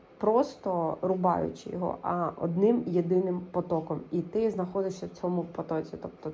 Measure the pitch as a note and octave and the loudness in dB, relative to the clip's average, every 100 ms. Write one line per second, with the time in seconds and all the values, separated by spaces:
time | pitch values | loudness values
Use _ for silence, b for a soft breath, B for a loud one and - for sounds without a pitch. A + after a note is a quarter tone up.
0 | - - G#3 A3+ C#4+ - G3+ F3 D#3+ - | -18 -2 4 4 4 -2 -2 0 0 0
1 | F#3 F#3 F3+ E3+ E3 E3 - F3 F3+ - | 0 2 2 2 0 -4 -8 -4 -4 -4
2 | - F3 E3+ - - E3+ G#3 A#3+ A#3+ F3 | -2 -2 -2 -2 -2 4 6 4 2 2
3 | E3+ F#3 F#3+ F3+ F3+ F3+ E3+ E3+ D#3 D#3+ | 4 4 2 -2 -2 -4 0 -2 -2 -6
4 | - F3 E3+ G#3+ A3+ F#3 F3+ G3 F#3+ F#3 | -2 -2 -2 0 0 0 -2 -2 -2 -4
5 | F3+ - F3+ F3+ F3 - - D#3+ D#3 - | -10 -6 -2 0 -2 -6 -4 -4 -4 -8
6 | F3+ - D#3 | -12 -10 -10